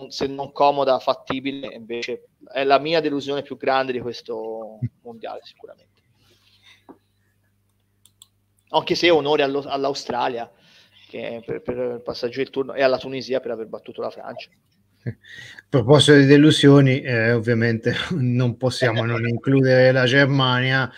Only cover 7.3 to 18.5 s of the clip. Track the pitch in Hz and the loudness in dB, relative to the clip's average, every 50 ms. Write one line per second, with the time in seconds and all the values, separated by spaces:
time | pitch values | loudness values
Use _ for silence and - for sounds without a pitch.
7.3 | _ _ _ _ _ _ _ _ _ _ _ _ _ _ _ _ _ _ _ _ | _ _ _ _ _ _ _ _ _ _ _ _ _ _ _ _ _ _ _ _
8.3 | _ _ _ _ _ _ _ _ 156 147 143 - 170 - 170 175 170 147 139 147 | _ _ _ _ _ _ _ _ -2 -2 -2 -2 -2 0 2 4 4 4 2 0
9.3 | 151 147 143 135 139 143 135 135 143 139 139 139 139 - - - 123 120 123 135 | 0 0 0 -2 -2 -6 -6 -6 -6 -4 -4 -4 -6 -6 -8 -8 -6 -4 -4 -4
10.3 | 120 117 117 - _ _ _ _ _ _ _ _ _ _ _ _ - 113 113 113 | -6 -8 -10 -14 _ _ _ _ _ _ _ _ _ _ _ _ -14 -12 -12 -12
11.3 | 117 117 113 123 120 113 - 131 123 123 127 123 120 117 - 135 120 - 127 117 | -12 -12 -12 -12 -12 -10 -8 -8 -8 -6 -6 -6 -8 -8 -10 -12 -10 -8 -8 -8
12.3 | 117 131 131 - - 135 135 123 - 139 135 131 127 123 - 131 135 131 110 120 | -6 -6 -8 -6 -6 -8 -8 -6 -2 -2 0 0 0 -2 -6 -8 -10 -10 -8 -6
13.3 | 127 127 - 120 117 110 110 110 113 104 - 123 117 - 117 113 - 104 - - | -6 -6 -6 -8 -10 -10 -12 -12 -16 -16 -18 -16 -12 -10 -10 -10 -12 -14 -16 -18
14.3 | 120 - - - _ _ _ _ _ _ _ _ _ _ - 120 - - _ - | -18 -18 -20 -20 _ _ _ _ _ _ _ _ _ _ -12 -12 -12 -12 _ -20
15.3 | - - - - - - - _ - 131 101 123 147 139 - 147 147 143 139 135 | -20 -20 -20 -20 -20 -20 -6 _ -2 0 4 6 6 6 8 8 8 8 8 8
16.3 | 143 143 151 156 147 - 143 143 139 143 139 131 127 147 156 135 120 113 110 113 | 8 8 8 6 6 6 6 8 8 8 6 4 2 0 -2 -2 -2 0 2 2
17.3 | 120 117 107 120 120 113 117 117 113 113 - 120 117 - - - 185 147 123 123 | 0 0 0 0 0 0 0 0 -2 -2 -2 -4 -4 -4 -6 -6 -4 -2 -2 -2
18.3 | 123 123 127 123 | 0 0 0 -2